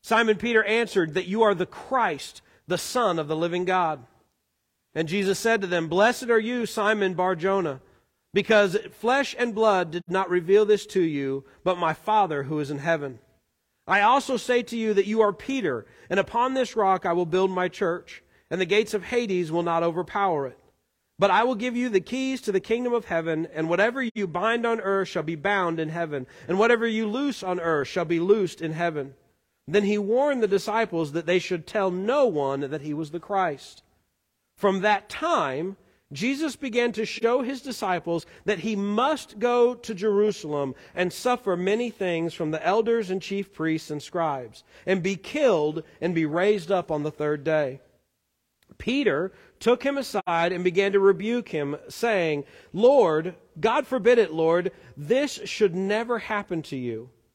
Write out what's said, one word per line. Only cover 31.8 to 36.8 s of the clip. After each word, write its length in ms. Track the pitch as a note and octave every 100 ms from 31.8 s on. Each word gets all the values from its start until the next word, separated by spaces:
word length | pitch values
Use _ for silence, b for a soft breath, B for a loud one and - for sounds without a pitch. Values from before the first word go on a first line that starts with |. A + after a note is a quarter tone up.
| F#3+
no 340 | F3+ G3+ C#4 B3+
one 340 | D#3 C#3 C#3
that 220 | C#3 D3+
he 120 | D3
was 180 | D3 D#3
the 100 | E3+
Christ. 640 | - G3 F3+ C#3 - - _ _ _ _ _ _ _ _
From 240 | G3+ F#3+
that 280 | G3+ G3+ -
time, 640 | - D#4+ D#4 D3+ C3+ F3+ G3 b b b
Jesus 420 | C#3 A3 C#4 D#4+ -
began 360 | C4+ A3+